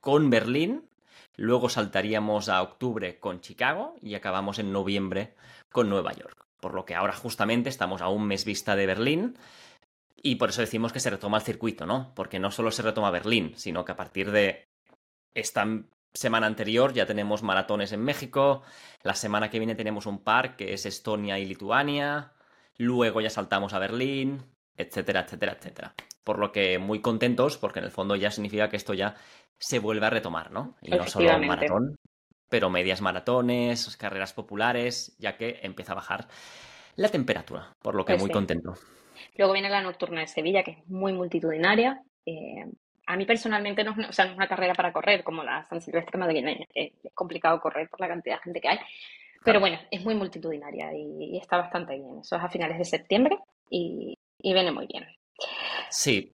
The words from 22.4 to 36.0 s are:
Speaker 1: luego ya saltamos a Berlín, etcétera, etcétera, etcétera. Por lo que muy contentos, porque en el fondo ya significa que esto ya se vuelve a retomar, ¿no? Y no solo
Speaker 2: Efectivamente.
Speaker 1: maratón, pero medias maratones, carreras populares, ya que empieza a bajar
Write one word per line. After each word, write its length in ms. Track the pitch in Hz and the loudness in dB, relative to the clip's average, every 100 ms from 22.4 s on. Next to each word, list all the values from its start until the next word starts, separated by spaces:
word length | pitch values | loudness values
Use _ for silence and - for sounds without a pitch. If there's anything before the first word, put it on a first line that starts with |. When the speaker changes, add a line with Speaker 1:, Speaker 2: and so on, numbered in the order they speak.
| _ _ _ _ | _ _ _ _
Speaker 1:
luego 420 | 120 123 117 110 | 0 4 4 4
ya 100 | 110 | 0
saltamos 440 | 110 98 98 98 | -2 0 0 0
a 40 | 98 | -2
Berlín, 640 | 98 117 131 135 135 135 127 _ _ - | -2 -2 -2 0 -2 -4 -12 _ _ -10
etcétera, 440 | - - 92 95 | -6 -4 0 0
etcétera, 320 | 90 82 98 | 0 -4 -4
etcétera. 420 | - - - - - - - | -4 -14 -14 -14 -14 -18 -14
Por 140 | - 104 | -4 0
lo 140 | 101 | 0
que 260 | 104 95 92 | 2 4 2
muy 220 | 98 107 | 0 0
contentos, 580 | 120 113 123 120 135 - | 0 2 2 4 2 2
porque 220 | - - | -4 -4
en 40 | 95 | -8
el 40 | |
fondo 260 | - 98 101 | -4 0 2
ya 140 | 101 | 0
significa 380 | 104 104 104 107 | -2 -4 2 0
que 80 | 104 | 0
esto 180 | - | -4
ya 200 | 98 101 - - - _ _ | -2 -2 -4 -20 -20 _ _
se 200 | - 127 | -2 -2
vuelve 280 | 104 107 107 | 0 2 2
a 40 | |
retomar, 400 | 113 95 80 82 | 2 -2 -6 -6
¿no? 240 | 98 143 - | -8 -10 -12
Y 100 | - | 0
no 160 | 180 180 | 0 2
solo 200 | 202 170 | 4 6
Speaker 2:
Efectivamente. 220 | 160 143 | 6 4
Speaker 1:
maratón, 480 | - 147 104 131 147 _ _ _ _ _ | 0 2 2 0 -4 _ _ _ _ _
pero 220 | 120 95 | 2 2
medias 300 | 90 90 92 | 2 0 0
maratones, 960 | 101 90 104 123 123 123 120 120 - - | 0 -2 2 2 2 2 0 0 -4 -6
carreras 360 | 104 98 95 | -8 -4 -6
populares, 840 | - 107 101 113 123 120 120 - _ | -6 -10 0 0 2 -2 -4 -10 _
ya 180 | 104 95 | -6 -4
que 240 | 117 120 | -6 -6
empieza 300 | 98 92 98 | -10 -10 -8
a 40 | |
bajar 320 | 95 | -8